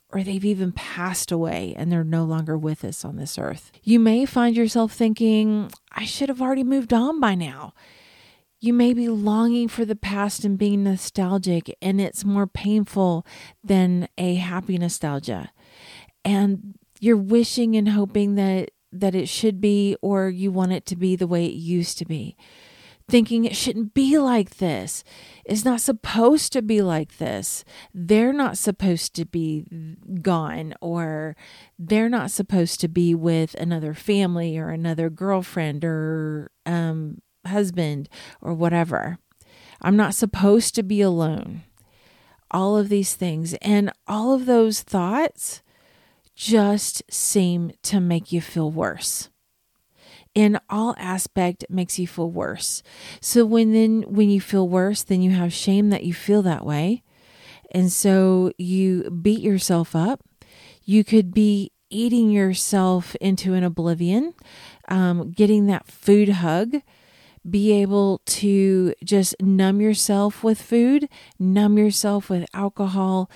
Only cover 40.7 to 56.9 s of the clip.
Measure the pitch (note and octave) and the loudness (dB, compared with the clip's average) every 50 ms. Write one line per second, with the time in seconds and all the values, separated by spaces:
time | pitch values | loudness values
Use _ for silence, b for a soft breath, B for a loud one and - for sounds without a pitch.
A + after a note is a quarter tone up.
40.7 | - A#3 G3 F#3 G#3+ G3+ G3+ F#3+ F3 E3 E3 D#3 D#3 - - - - E3 - _ | -2 -4 -2 0 2 2 2 2 2 2 0 0 -2 -4 -8 -10 -12 -14 -16 _
41.7 | _ b b b b b b b b b b b b b b _ - F3+ F#3+ G3 | _ b b b b b b b b b b b b b b _ -2 0 0 2
42.7 | G#3 G#3+ G3+ G3+ G3+ G3+ G3 - - - F#3 F3 D#3 D#3 E3 E3 - - - G3+ | 2 2 2 2 0 0 0 -2 -4 -4 -4 -4 -4 -4 -6 -6 -8 -4 0 2
43.7 | G#3 G#3 G3+ G3 - _ _ - G#3 G#3+ A3 B3+ C4+ C4 B3+ B3+ B3 A#3 A3+ A3 | 2 2 2 0 -4 _ _ -6 -4 -2 0 2 0 2 2 4 6 6 6 4
44.7 | G#3+ - - - - F#3+ F3 F3+ G#3+ C#4 E4 - - - - - - - b b | 2 -2 -6 -4 -2 -2 0 0 0 0 -2 -2 -4 -8 -10 -12 -12 -14 b b
45.7 | b b b b b b b b b b b b _ - - G#3+ A3+ A3 G3+ G3+ | b b b b b b b b b b b b _ -10 -2 2 2 4 4 2
46.7 | G#3 G#3 - - - - - _ - - - - - G#3 F#3 F3 F3 F3 E3+ D#3+ | 0 0 -2 -6 -8 -8 -10 _ -6 -6 -4 0 0 2 2 2 0 -2 -4 -6
47.7 | - _ - - G#3 G3 F3+ F3 E3+ E3+ - - F3 E3+ D#3 - - E3+ D#3+ D3+ | -8 _ -6 -2 0 0 2 2 0 -2 -2 -4 -4 -4 -4 -4 -4 -4 -4 -2
48.7 | D#3+ D#3+ - G2 D#2 - - - - - - - _ _ _ _ _ _ _ _ | -4 -4 -4 -4 -6 -6 -8 -6 -6 -8 -10 -12 _ _ _ _ _ _ _ _
49.7 | _ _ _ b b b b b b b b b - G#3+ G#3+ G#3 G#3+ - - - | _ _ _ b b b b b b b b b 2 4 4 4 4 0 -4 -6
50.7 | G3 G#3 A3+ A#3+ - - - F3+ F#3 F#3 - - _ G3 F3+ F3 F#3 - - - | -4 -4 -4 -4 -4 -6 -8 -6 -6 -6 -6 -4 _ -2 0 0 -2 -6 -10 -6
51.7 | F3+ F#3 F3+ F3 - - F3+ F3 - - E3 E3+ E3+ F3 - - - - - - | -4 -4 -4 -4 -4 -6 -6 -6 -6 -6 -6 -6 -4 -6 -6 -6 -6 -8 -8 -8
52.7 | - - B B B B B B B B - - - A#3+ A#3 G#3+ A3+ A3+ A3+ A3 | -8 -10 B B B B B B B B -6 2 4 4 4 6 4 4 4 4
53.7 | A3 A3 A3 A3 A3 A3+ - - G3+ G#3 G#3+ G3+ G3+ G3 - - - G3 F#3 F3 | 4 4 4 4 4 0 0 0 2 2 4 4 4 2 0 0 0 0 0 2
54.7 | F3+ F#3 F#3 G3 G#3 - - - G3 F#3 F#3 F#3 F#3 F3+ F3 E3+ E3 - - G3+ | 2 0 0 0 -2 -4 -2 -2 0 2 2 2 2 2 0 -2 -4 -2 0 2
55.7 | G3 G3+ G#3 G#3 G3+ - - F3 E3+ - - - G3+ G#3+ F#3+ F3+ D#3+ - - D3 | 2 4 4 2 2 0 -2 -6 -8 -4 0 2 2 2 2 2 -2 -2 -4 -4
56.7 | D3 D3 D#3 F#3 | -2 -2 -2 -2